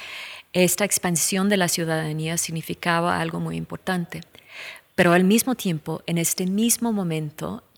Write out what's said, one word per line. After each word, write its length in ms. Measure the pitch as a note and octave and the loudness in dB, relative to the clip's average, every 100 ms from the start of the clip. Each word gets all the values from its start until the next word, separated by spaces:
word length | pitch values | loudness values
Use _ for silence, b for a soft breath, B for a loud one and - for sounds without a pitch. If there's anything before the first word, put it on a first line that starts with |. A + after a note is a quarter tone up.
| B B B B B | B B B B B
esta 320 | F3+ F3+ - G3+ | 2 4 4 0
expansión 640 | - F3+ E3 - F#3+ G3 | 0 0 0 0 0 2
de 80 | G3+ | 4
la 100 | F3 | 2
ciudadanía 720 | - E3 D#3+ D#3+ D#3 D#3+ E3 | 0 -2 -2 -2 -4 -4 -4
significaba 800 | - D#3+ - F3+ F3 E3+ F3 F3+ | -4 -6 -6 -4 0 0 2 0
algo 200 | E3 E3+ | -2 -4
muy 180 | E3 E3 | -4 -6
importante. 640 | E3 E3 - F3+ E3 D#3+ - - B B B B B | -8 -8 -4 -4 -4 -10 -16 -20 B B B B B
Pero 200 | - F3 | 4 6
al 100 | F3 | 8
mismo 320 | F#3 A3+ C4 A#3 | 6 4 2 -2
tiempo, 480 | F#3+ D#3 - D#3 - | -2 -4 -4 -8 -2
en 140 | E3+ | 0
este 260 | E3 - F#3 | 0 -2 -2
mismo 480 | G3 A#3 - A#3 | 2 2 2 0
momento 680 | G#3 E3+ D#3 D3+ - D#3 G#3 _ | 0 -2 -2 -4 -6 -8 -8 _